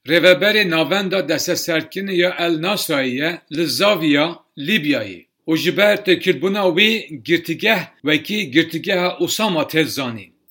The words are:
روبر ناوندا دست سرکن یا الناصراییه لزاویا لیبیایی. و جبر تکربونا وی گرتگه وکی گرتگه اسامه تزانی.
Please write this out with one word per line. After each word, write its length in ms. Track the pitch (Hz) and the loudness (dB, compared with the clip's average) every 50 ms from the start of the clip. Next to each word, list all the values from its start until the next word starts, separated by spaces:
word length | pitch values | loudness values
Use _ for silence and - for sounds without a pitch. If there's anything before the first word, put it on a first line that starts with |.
| _ | _
روبر 600 | - 160 175 156 185 180 175 180 208 208 214 214 | 0 2 4 6 6 6 6 4 2 2 2 2
ناوندا 560 | 180 165 160 160 143 180 196 202 185 175 196 | 2 0 0 0 0 0 0 0 0 -2 -2
دست 340 | 180 143 160 143 - - 180 | -2 -2 -2 -2 -2 -2 -4
سرکن 540 | 175 - - 165 156 156 - - 190 196 196 | -4 -2 -2 -2 -2 -2 -4 -8 -8 -6 -4
یا 240 | 185 170 175 180 180 - | 0 0 0 0 0 -2
الناصراییه 1040 | 170 170 170 156 156 185 208 190 - - 160 139 131 131 123 131 147 165 175 160 - _ | -2 -2 0 0 0 -2 -2 -2 -2 -2 -2 0 0 -2 -2 -2 -2 -4 -4 -6 -10 _
لزاویا 960 | 147 151 170 151 143 123 190 208 214 170 160 156 143 143 151 170 170 - _ _ _ | -4 -4 -2 -2 0 2 2 2 2 2 2 2 4 4 2 0 -2 -8 _ _ _
لیبیایی. 720 | - 139 151 214 214 147 147 139 120 110 98 95 85 - _ _ _ _ - | -8 -4 -2 0 0 0 0 0 0 -2 -6 -10 -14 -18 _ _ _ _ -2
و 80 | 160 | -2
جبر 400 | 160 143 175 156 156 202 208 208 | 0 0 0 2 4 4 4 4
تکربونا 760 | 196 - - 180 - - 185 180 131 147 196 196 208 196 185 165 | 2 2 2 0 2 2 0 -2 0 -2 -2 -2 0 0 2 4
وی 480 | 170 208 214 220 214 - - 160 135 110 | 4 4 4 2 0 -4 -8 -12 -12 -2
گرتگه 640 | 143 170 165 - - 165 - - 214 226 190 160 - - _ - | 0 0 0 0 -4 -6 -2 0 0 0 0 -2 -6 -14 _ -2
وکی 460 | 139 151 151 151 - 208 214 202 143 | 0 0 0 0 -2 -4 -4 -4 0
گرتگه 720 | 117 156 165 165 165 165 131 180 196 180 180 175 - - 180 | 0 0 0 0 -4 -6 -4 -2 -2 0 0 -2 -2 -2 -2
اسامه 420 | 165 - - 214 214 185 156 143 | -2 -2 -2 0 0 0 -2 -2
تزانی. 680 | - - 160 160 139 - 139 135 123 117 110 95 - _ _ _ _ | 0 0 0 0 0 -2 -4 -6 -6 -8 -10 -12 -16 _ _ _ _